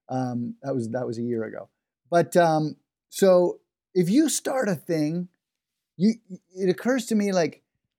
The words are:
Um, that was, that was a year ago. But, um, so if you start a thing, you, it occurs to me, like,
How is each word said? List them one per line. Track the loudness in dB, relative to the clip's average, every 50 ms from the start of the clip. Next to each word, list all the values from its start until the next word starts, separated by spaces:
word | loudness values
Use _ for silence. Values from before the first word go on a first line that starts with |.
| _ -8
Um, | -6 -6 -4 -4 -4 -6 -6 -8 -10 -10 -8
that | -6 -4
was, | -4 -4 -4
that | -6 -6 -6
was | -6 -6 -6
a | -6
year | -4 -4 -4 -6
ago. | -6 -8 -12 -14 -16 _ _ _ _ _ _ _ _
But, | 0 0 0 2 2
um, | 4 4 4 4 2 0 -2 -4 -10 _ _ _ _ _ _
so | -2 2 4 6 6 6 6 2 0 -6 _ _ _ _ _ _ 0
if | 0 2 4
you | 4 2 2 2
start | 0 -4 -4 -4 -2 -2 -2 -2
a | -2
thing, | -4 -4 -4 -2 -2 0 -2 -2 -4 -6 -10 _ _ _ _ _ _ _ _ _ _ _ _ _
you, | 0 0 0 0 0 _ -18 -20 -20 _ _ -8
it | -4 -2 -2
occurs | -2 -2 -2 -2 -2 -2 -2
to | -2 -2
me, | 0 0 0 2
like, | 2 0 0 -2 -8 _ _ _ _ _ _ _